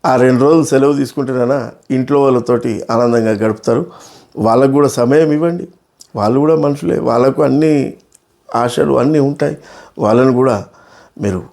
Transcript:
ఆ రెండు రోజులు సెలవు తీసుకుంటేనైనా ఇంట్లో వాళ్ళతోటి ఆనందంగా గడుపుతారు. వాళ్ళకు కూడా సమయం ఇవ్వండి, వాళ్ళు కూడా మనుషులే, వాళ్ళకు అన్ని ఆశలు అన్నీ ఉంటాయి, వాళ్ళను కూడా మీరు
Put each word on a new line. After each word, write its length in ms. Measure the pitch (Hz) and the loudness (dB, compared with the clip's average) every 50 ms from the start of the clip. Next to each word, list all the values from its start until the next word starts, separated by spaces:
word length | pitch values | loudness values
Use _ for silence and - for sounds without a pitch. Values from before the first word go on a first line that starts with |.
| - | 0
ఆ 100 | 139 131 | 0 2
రెండు 240 | 123 123 127 127 123 | 2 2 2 2 2
రోజులు 240 | - 147 165 165 143 | 4 4 4 2 2
సెలవు 280 | - 147 139 139 143 | 2 0 2 2 2
తీసుకుంటేనైనా 760 | 147 143 139 120 - 147 135 131 131 127 123 120 139 139 117 117 - _ _ _ | 0 0 -4 -6 -6 -6 -6 -4 -2 -2 -2 -2 -2 -4 -4 -10 -14 _ _ _
ఇంట్లో 320 | 131 131 127 131 143 143 | -4 -4 -2 0 0 2
వాళ్ళతోటి 600 | 139 135 131 123 117 - 127 117 120 123 107 104 - - | 2 2 2 0 0 0 -2 -2 -2 -4 -6 -6 -4 -2
ఆనందంగా 400 | 113 117 120 120 117 117 110 110 | 0 0 2 2 0 0 0 0
గడుపుతారు. 560 | 110 101 110 110 110 110 - - 117 131 175 - - - - - - - _ _ _ | -2 0 -2 -2 -4 -4 -2 -2 -2 -2 -2 -6 -14 -20 -20 -20 -20 -20 _ _ _
వాళ్ళకు 360 | 127 107 113 113 123 139 139 | -2 0 2 2 4 2 2
కూడా 160 | 135 143 143 131 | 2 2 0 0
సమయం 440 | - 131 120 123 139 151 160 151 | 0 0 0 2 4 2 2 2
ఇవ్వండి, 360 | 147 151 165 170 170 175 190 - _ _ _ _ _ _ - _ - | 0 0 -2 -2 -4 -6 -10 -14 _ _ _ _ _ _ -20 _ -6
వాళ్ళు 240 | 107 101 107 123 139 | -2 -2 0 0 2
కూడా 160 | 147 156 160 | 2 2 2
మనుషులే, 420 | 156 147 143 143 143 160 - - - | 2 0 -2 -2 -2 -4 -4 -2 -2
వాళ్ళకు 440 | - 123 117 120 123 135 131 147 | -2 -2 0 2 0 0 0 0
అన్ని 520 | 151 135 131 143 156 156 151 143 131 - - _ _ _ _ _ _ _ _ _ _ - - | 0 0 2 2 2 2 2 0 -2 -4 -8 _ _ _ _ _ _ _ _ _ _ -6 -4
ఆశలు 440 | 117 120 120 - - 156 143 135 127 | -2 -2 -2 -2 -2 -2 0 0 0
అన్నీ 200 | 120 143 156 151 | 0 2 2 2
ఉంటాయి, 400 | 139 139 147 - 147 147 147 - - - - - - - _ - | 0 0 -2 -4 -4 -6 -6 -8 -16 -20 -20 -20 -20 -20 _ -4
వాళ్ళను 340 | - 104 113 120 131 131 | -2 0 2 4 2 2
కూడా 320 | 123 123 127 131 117 101 98 - _ - _ _ - - - _ _ - | 2 2 0 0 0 -2 -6 -12 _ -20 _ _ -20 -20 -20 _ _ -6
మీరు 220 | 107 101 95 90 69 - | -6 -4 -4 -6 -10 -12